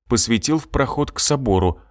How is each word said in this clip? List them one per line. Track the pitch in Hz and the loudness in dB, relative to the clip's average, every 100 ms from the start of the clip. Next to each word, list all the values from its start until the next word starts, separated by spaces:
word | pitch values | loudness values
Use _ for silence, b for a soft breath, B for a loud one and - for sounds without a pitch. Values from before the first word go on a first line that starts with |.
| - | -2
посветил | 120 - 110 - 156 | 0 2 0 0 -2
в | - | -2
проход | 143 131 143 143 | -4 -2 -2 -6
к | - | -2
собору, | - 143 117 95 92 - b | -2 0 2 2 2 -2 b